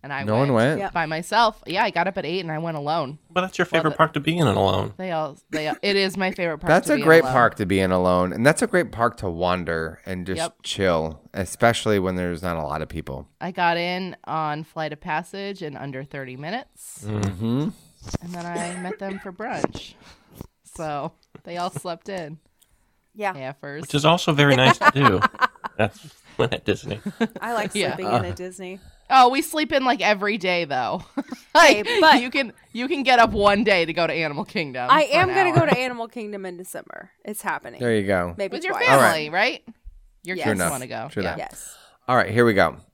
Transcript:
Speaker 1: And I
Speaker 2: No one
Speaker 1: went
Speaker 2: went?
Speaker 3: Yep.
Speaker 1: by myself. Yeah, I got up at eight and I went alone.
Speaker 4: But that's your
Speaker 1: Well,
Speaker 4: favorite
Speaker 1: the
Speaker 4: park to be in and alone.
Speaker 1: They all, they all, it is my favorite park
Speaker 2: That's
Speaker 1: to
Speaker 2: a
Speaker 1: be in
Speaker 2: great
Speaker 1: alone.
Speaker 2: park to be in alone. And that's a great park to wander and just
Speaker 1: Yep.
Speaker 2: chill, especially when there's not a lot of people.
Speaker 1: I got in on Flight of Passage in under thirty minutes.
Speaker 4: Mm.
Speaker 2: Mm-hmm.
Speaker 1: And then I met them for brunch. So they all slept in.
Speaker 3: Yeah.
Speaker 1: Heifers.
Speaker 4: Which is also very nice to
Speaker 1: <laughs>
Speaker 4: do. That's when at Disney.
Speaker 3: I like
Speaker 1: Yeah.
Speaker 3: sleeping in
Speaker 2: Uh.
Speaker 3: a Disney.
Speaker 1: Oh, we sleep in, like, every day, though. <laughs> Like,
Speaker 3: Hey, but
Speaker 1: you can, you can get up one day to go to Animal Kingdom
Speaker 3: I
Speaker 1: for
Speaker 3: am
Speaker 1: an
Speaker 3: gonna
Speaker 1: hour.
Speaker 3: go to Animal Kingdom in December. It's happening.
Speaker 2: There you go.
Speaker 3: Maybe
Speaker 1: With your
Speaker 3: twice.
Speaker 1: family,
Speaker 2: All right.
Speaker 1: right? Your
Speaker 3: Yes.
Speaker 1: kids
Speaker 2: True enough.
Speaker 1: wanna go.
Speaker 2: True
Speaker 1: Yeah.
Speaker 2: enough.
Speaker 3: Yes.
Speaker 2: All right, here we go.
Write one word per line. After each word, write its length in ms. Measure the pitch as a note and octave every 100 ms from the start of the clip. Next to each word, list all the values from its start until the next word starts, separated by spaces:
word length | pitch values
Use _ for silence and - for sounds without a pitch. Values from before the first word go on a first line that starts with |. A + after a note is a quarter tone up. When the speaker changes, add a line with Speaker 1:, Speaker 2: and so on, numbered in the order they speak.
Speaker 1:
And 100 | C#3
I 100 | C#3
Speaker 2:
No 140 | G#2 A2
one 160 | C#3+
Speaker 1:
went 160 | A#2 B2
Speaker 2:
went? 120 | D#3
Speaker 3:
Yep. 120 | G3
Speaker 1:
by 140 | F3 D#3+
myself. 540 | D#3+ F3 G#3+ A3+ A3 -
Yeah, 160 | F3+
I 80 | A3+
got 160 | E3+ F3+
up 100 | F#3+
at 80 |
eight 140 | D3+ F#3
and 140 | E3+
I 60 | D#3
went 180 | E3 D#3
alone. 420 | C#3+ E3 C3 D3+ _
Speaker 4:
But 120 | E3+
that's 180 | F#3 -
your 60 |
Speaker 1:
Well, 160 | F3 E3
Speaker 4:
favorite 100 | D#3+
Speaker 1:
the 40 | C3+
Speaker 4:
park 160 | D#3
to 80 | D3+
be 180 | D3 E3+
in 80 | C#3
and 100 | G2+
alone. 380 | G2 F#2+ G2+ G2+
Speaker 1:
They 120 | F#3
all, 260 | D#3+ D#3 C#3+ _
they 160 | D#3 D3+
all, 80 | -
it 140 | G3+ G3
is 200 | F#3+ F#3+
my 140 | F#3
favorite 280 | F#3+ E3+ D3+
park 100 | E3+
Speaker 2:
That's 180 | F3 -
Speaker 1:
to 60 |
Speaker 2:
a 40 | C4+
Speaker 1:
be 60 |
in 40 | D3+
Speaker 2:
great 140 | E3
Speaker 1:
alone. 100 | C3+
Speaker 2:
park 220 | B2+ A2+ -
to 100 | F#2+
be 140 | F#2+
in 100 | F#2+
alone. 420 | F#2 F2+ F2+ F#2
And 140 | G#2 B2+
that's 160 | D#3+
a 60 | A3
great 240 | F3+ B2+
park 240 | G#2+ A#2 -
to 120 | G2
wander 720 | E2 F2+ F2+ E2 E2 D#2+ - -
and 180 | F#2
just 120 | F2 F2
Speaker 1:
Yep. 160 | E2 _
Speaker 2:
chill, 580 | - - F#2+ E2 D#2+ D#2 _
especially 640 | - F#2 - A#2 A2+ A2 G2+
when 160 | F#2
there's 260 | F2+ F2 E2
not 160 | F2 E2
a 60 |
lot 200 | D2 D2+
of 60 | D2+
people. 380 | D#2+ D2 C2 D2 _
Speaker 1:
I 100 | E3+
got 280 | F#3 F3 E3+
in 380 | F3 F3+ F#3 -
on 380 | - D#3+ D#3 D3+
Flight 300 | D#3 E3 D#3
of 80 | D3
Passage 600 | F3+ D#3 E3+ G3 G3 F#3+
in 160 | D#3 C#3
under 280 | C#3 C3
thirty 320 | C#3+ C#3+ C3 B2+
minutes. 680 | D3+ A#3 C#4+ _ - -
Speaker 4:
Mm. 180 | G#2 G#2+
Speaker 2:
Mm-hmm. 460 | G2 F#2 A2+ B2 D#3+ - _ _ - -
Speaker 1:
And 100 | F3
then 140 | F3 E3+
I 340 | E3+ F3 F3+
met 200 | F3+ G#3+
them 180 | G3 G3
for 140 | G3
brunch. 640 | F3+ A3 E3+ - - - - - - _ - - _
So 520 | _ - D#3 D3 D#3 _ _ -
they 140 | - F3
all 140 | F3+
slept 380 | - F3+ E3+ -
in. 300 | F#3+ D3+ D#3 _ _ _ _ _ _ _
Speaker 3:
Yeah. 220 | G#3 G3+
Speaker 1:
Heifers. 460 | D3 C3 C#3+ C#3+ C#3+
Speaker 4:
Which 120 | D#3+ C#3+
is 80 |
also 280 | D#3 F3 -
very 220 | D3 C#3+
nice 240 | C3 C3 -
to 120 | D4
Speaker 1:
<laughs> 40 |
Speaker 4:
do. 260 | - B3 F#3+ C4 - B3+ _ - -
That's 220 | - - D#3 - _ -
when 180 | A#2
at 100 | -
Disney. 360 | - F#2+ - G#2 G3+ - A3 -
Speaker 3:
I 140 | A3
like 200 | A#3 G#3
Speaker 1:
Yeah. 220 | G#3 E3 -
Speaker 3:
sleeping 160 | F#3
in 100 | A#2+
Speaker 2:
Uh. 40 | -
Speaker 3:
a 40 |
Disney. 460 | - F3+ F#3 F#3 F#3+ - _ -
Speaker 1:
Oh, 200 | C4 B3
we 120 | C4+
sleep 300 | C4+ D#4 D4+
in, 140 | D4
like, 160 | C4 G#3
every 340 | F#3+ G#3 G3+ G#3+
day, 280 | F#3 F3
though. 360 | D#3+ C3 A2+ E3+ - -
<laughs> 380 | - - -
Like, 320 | D4+ D#4+ G#4 A4
Speaker 3:
Hey, 140 | A#4
but 200 | D#4+ D4
Speaker 1:
you 80 | B3
can, 240 | C#4 A#3 - _
you 160 | A3+ C4
can 160 | C#4+
get 160 | C4 A#3+
up 100 | A3
one 320 | G#3 G3+ G3+
day 220 | G#3+ F#3
to 80 | E3
go 120 | E3
to 80 | E3
Animal 320 | D#3 D#3 C#3
Kingdom 440 | - G#3+ D3 B2+ B2
Speaker 3:
I 160 | D4 C#4+
Speaker 1:
for 80 |
Speaker 3:
am 140 | D4+ F#4
Speaker 1:
an 40 | F#4
Speaker 3:
gonna 140 | F4+
Speaker 1:
hour. 100 | E4
Speaker 3:
go 60 | D#4
to 60 | B3+
Animal 300 | B3+ A#3+ A3+
Kingdom 360 | B3 G#3 G3+
in 120 | F#3+ F3+
December. 560 | F#3 E3+ - G1+ - _
It's 160 | - G#3
happening. 380 | G3+ D#3 - A#2
Speaker 2:
There 140 | A#2+
you 100 | A2
go. 300 | G2 F#2+ F2 F2+
Speaker 3:
Maybe 200 | G3 -
Speaker 1:
With 80 |
your 80 | E4+
Speaker 3:
twice. 120 | - -
Speaker 1:
family, 420 | C3+ A#2 D#3 D3+
Speaker 2:
All 40 |
right. 0 |
Speaker 1:
right? 320 | F3 A#3+ A#3+ - - - - _ _
Your 120 | E3+ F#3
Speaker 3:
Yes. 80 |
Speaker 1:
kids 120 | D3+ G2
Speaker 2:
True 60 |
enough. 80 | E2+
Speaker 1:
wanna 140 | B2+ B2+
go. 200 | A2+ A2+
Speaker 2:
True 100 | G#2+
Speaker 1:
Yeah. 120 | F2+
Speaker 2:
enough. 140 | D#2 -
Speaker 3:
Yes. 240 | - - - - _ -
Speaker 2:
All 80 | B2
right, 140 | F2+
here 120 | G#2+
we 80 | A#2+
go. 260 | G2 E2 C2+ _